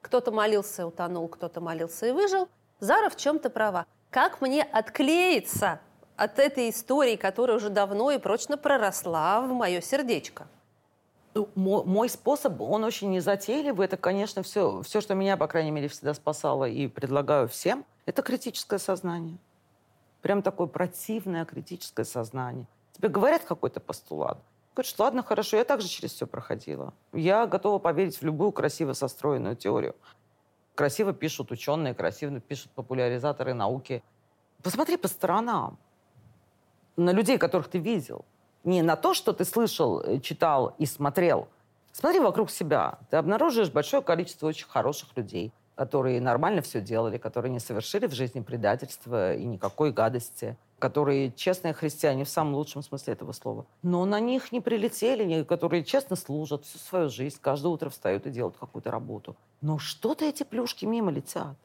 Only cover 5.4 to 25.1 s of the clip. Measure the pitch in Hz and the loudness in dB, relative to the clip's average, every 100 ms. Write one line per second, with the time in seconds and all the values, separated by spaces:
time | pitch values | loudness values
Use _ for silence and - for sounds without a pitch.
5.4 | - - 196 156 - _ - - 214 - | 0 -2 0 -2 -10 _ -20 -2 -2 4
6.4 | 285 277 233 208 - 269 269 220 190 190 | 2 4 -2 -2 0 4 4 4 0 2
7.4 | 240 226 208 202 202 202 262 285 - 226 | 2 2 2 2 2 2 2 2 2 -2
8.4 | - 285 285 277 208 185 180 165 160 208 | 0 -2 2 4 4 0 -2 2 4 2
9.4 | 254 254 208 180 170 269 262 180 - - | 2 0 0 0 0 0 2 0 -2 -16
10.4 | - _ _ _ _ _ _ _ _ - | -18 _ _ _ _ _ _ _ _ -4
11.4 | 208 - 190 202 - 190 240 - - 285 | -2 0 2 2 4 4 2 0 0 2
12.4 | 277 147 110 208 220 226 196 185 180 196 | 2 -2 0 2 0 0 0 0 2 0
13.4 | 202 262 285 208 190 185 - 196 202 - | 2 0 0 0 0 2 0 0 -2 -4
14.4 | 180 208 175 95 - 214 202 190 196 190 | -4 0 0 0 -4 -4 0 0 2 2
15.4 | 151 170 156 151 143 - 139 147 - 151 | 2 0 0 -2 -4 -4 -4 -2 -4 -2
16.4 | 151 135 135 117 139 - 131 139 139 147 | 0 0 0 -2 -4 -4 0 0 4 4
17.4 | 117 - 165 254 - _ - - - 254 | 2 0 0 -2 -4 _ -4 -2 0 -2
18.4 | - - - 202 - 185 185 170 165 170 | -4 -8 -4 -2 0 -2 -2 -4 -6 -12
19.4 | _ _ _ _ _ _ _ _ - 202 | _ _ _ _ _ _ _ _ 0 2
20.4 | 196 196 170 - 180 - - 220 196 170 | 2 -2 -4 -2 -4 -4 -6 -6 -2 -4
21.4 | 165 - - 180 - - 110 123 113 127 | -4 -8 -12 -12 -10 -6 -4 -4 -6 -6
22.4 | 127 123 120 _ _ - 220 170 240 320 | -6 -8 -12 _ _ -4 0 4 4 4
23.4 | - - - - - - - 78 64 - | 0 -2 -2 -4 -10 -12 -10 -6 -4 -4
24.4 | _ _ _ - 247 - 226 | _ _ _ -6 -6 0 2